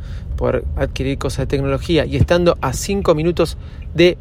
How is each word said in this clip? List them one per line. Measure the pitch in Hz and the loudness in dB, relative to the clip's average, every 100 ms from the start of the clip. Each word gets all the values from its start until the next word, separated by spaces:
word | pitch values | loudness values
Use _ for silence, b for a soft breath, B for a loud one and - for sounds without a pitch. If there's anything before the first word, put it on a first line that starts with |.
| B B B - | B B B -2
poder | 123 123 - - | 0 0 -2 -2
adquirir | 139 - 135 135 | -2 -2 -4 -2
cosas | 139 - | -4 -4
de | 127 | -2
tecnología, | 139 139 135 - 160 | 0 0 -2 0 0
y | 127 135 | 2 2
estando | - 175 175 - | 4 4 4 2
a | 135 | 0
cinco | - - 196 175 | -2 -2 0 2
minutos | 156 165 175 160 - B B B | 2 2 0 0 -4 B B B
de | 156 175 - | 2 4 2